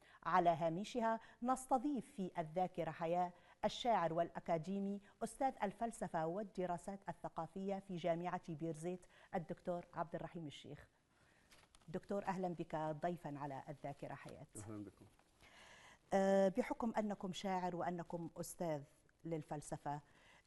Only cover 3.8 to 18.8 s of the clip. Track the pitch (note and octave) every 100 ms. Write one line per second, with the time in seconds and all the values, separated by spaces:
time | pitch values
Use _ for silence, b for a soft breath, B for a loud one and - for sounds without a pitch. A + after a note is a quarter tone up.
3.8 | B3 G3+ E3 E3 E3+ F3 - E3 F3+ G3
4.8 | G3 G3+ B - A3+ - C4+ C4 G#3 -
5.8 | A#3 - F#3 E3+ D#3+ F#3+ G3+ - F3+ F3
6.8 | - G3 - - D#3+ - D#3+ G3 F#3+ F#3+
7.8 | G3 E3+ F3 E3 F3 F3 - D3 E3 D#3
8.8 | E3+ F3+ - B B F#3 D#3+ F3 F#3 F3
9.8 | - D#3+ E3 E3 D#3+ E3 D3 - - D3
10.8 | - _ _ b b b b b b -
11.8 | - F3+ - G3+ G3 F#3 F3+ E3 D#3+ D#3
12.8 | D#3 D3 F3 F3 D3+ C#3+ C#3+ C3 - C#3
13.8 | C#3+ - C#3+ - C3+ - C#3+ A2+ G#2 G#2+
14.8 | G2+ - G2 - _ _ B B B B
15.8 | B B _ G3 G3 G3 F#3+ A#3 - -
16.8 | A3+ A3 G#3+ G3 F#3+ - G3 F#3 F3+ F3
17.8 | F3 F3 E3 E3+ D#3+ - E3 - F3 D3